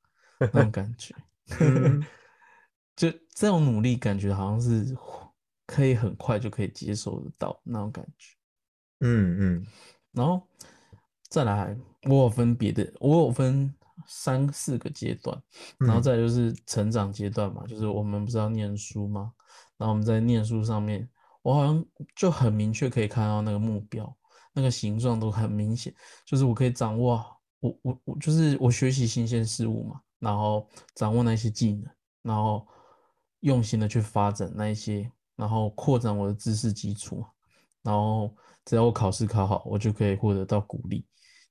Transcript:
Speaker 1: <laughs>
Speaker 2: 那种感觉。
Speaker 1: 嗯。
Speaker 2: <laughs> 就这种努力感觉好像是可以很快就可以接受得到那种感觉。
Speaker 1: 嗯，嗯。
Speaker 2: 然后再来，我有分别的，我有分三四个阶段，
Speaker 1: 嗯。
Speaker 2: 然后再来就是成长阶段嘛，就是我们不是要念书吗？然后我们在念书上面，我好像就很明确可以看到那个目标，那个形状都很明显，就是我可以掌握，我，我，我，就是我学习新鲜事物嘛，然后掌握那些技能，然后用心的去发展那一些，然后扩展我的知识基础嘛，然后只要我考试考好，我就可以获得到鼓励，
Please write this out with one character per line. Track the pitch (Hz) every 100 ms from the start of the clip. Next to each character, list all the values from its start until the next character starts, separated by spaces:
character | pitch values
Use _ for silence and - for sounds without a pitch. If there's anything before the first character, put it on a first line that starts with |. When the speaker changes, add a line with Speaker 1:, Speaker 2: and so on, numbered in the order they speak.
| _
Speaker 1:
<laughs> | _ _ _ 123
Speaker 2:
那 | -
种 | 113
感 | 104 98 120
觉。 | - - - _ - -
Speaker 1:
嗯。 | 151 131 135 147 147 - _ _ _
Speaker 2:
<laughs> | _ _ _ _ -
就 | 165 165 _
这 | - 208
种 | 180
努 | 147 110
力 | 117 120
感 | 113 101
觉 | 101
好 | 98 98
像 | 110
是 | 120 113 110 131 - - - _ _ _ -
可 | - 135
以 |
很 | 123 110 101
快 | - 107
就 | 113
可 | -
以 | 98
接 | - -
受 | 101 - -
得 | - -
到 | - -
那 | - 117
种 | 104
感 | - - -
觉。 | - _ _ _ _ _ _ _
Speaker 1:
嗯， | 120 117 92 87
嗯。 | 98 87 101 - - _ _
Speaker 2:
然 | - 135
后 | 180 - _ - _ _ - _ _ -
再 | -
来， | 120 101 98 104 - _
我 | 135 135
有 | 127
分 | 110 120
别 | 117 104
的， | 107 101 -
我 | 135 160
有 | 143
分 | 120 131 135 139 143 _ - -
三 | - - 131 139
四 | 139 - 123
个 | -
阶 | 151 117
段， | 113 - - - - - -
Speaker 1:
嗯。 | 127
Speaker 2:
然 | 113
后 |
再 | 131
来 | 117
就 | 117
是 | 120 117 117 -
成 | - 104
长 | 113 98
阶 | 101 101
段 | 107 101
嘛， | - -
就 | 110
是 | 107
我 | 104
们 | 104 101
不 | 104
是 | 113
要 | 107
念 | 110 104 104
书 | - 107 101
吗？ | 104 107 - _ - - _
然 | 110
后 |
我 |
们 | 107
在 | 107 110
念 | 117 117
书 | 110 113
上 | 110 107
面， | 104 104 123 _ _ _
我 | -
好 | 139
像 | 143 156 165 - -
就 | - 185
很 | 160 120
明 | 107 107
确 | 110 135
可 | 117
以 | 104
看 | -
到 | 107 107
那 | 107
个 | 104
目 | 113 104 104
标， | 113 107 - _ _ _
那 | -
个 | 131
形 | 123 104 107
状 | 123 113
都 | 110
很 | 101 110
明 | 104 107
显， | 117 - - - - -
就 | 135
是 |
我 | 135
可 | 110
以 | 127
掌 | 123 113 110
握， | 123 117 - - _ _
我， | 135 -
我， | 127 127
我， | - 135
就 | 156
是 | 156 156 135
我 | 127
学 | 120 131
习 | 135 120
新 | - 113
鲜 | 117
事 | 113 - 113
物 | 110
嘛， | 110 - - _
然 | 110 104
后 | 107 107 - - -
掌 | - 107 117
握 |
那 | 120
些 | 110 113
技 | 107 113
能， | 104 - - _ _
然 | - 107
后 | 107 107 - - _ _ _ _ _ _
用 | 151 127
心 | 107 110
的 | 107
去 | 117
发 | 107 107 101
展 | 104 92
那 | 104 107
一 |
些， | 107 107 104 110 - _ -
然 | 107
后 | 110 107
扩 | - - 127
展 | 117
我 | 104 101
的 |
知 | 104 -
识 | 110 113
基 | 101 107
础 | 101 - -
嘛， | 113 _ _ _ _ _
然 | -
后 | 104 107 110 104 - _ _
只 | - 117
要 |
我 | 117
考 | 110 101
试 | 95 110
考 | 110
好， | 95 95 -
我 | 104
就 | 110
可 | 104 104
以 |
获 | 98 110
得 | 98 95
到 | 104
鼓 | 104 - 120
励， | 98 - _ _ _ _